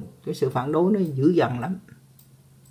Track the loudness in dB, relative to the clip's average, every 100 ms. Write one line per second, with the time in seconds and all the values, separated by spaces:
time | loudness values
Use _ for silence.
0 | -14 -12 -10 -4 -2 -2 0 2 2 2
1 | 0 2 2 4 2 -2 -4 -6 -12 -20
2 | -20 _ -20 -20 _ _ -20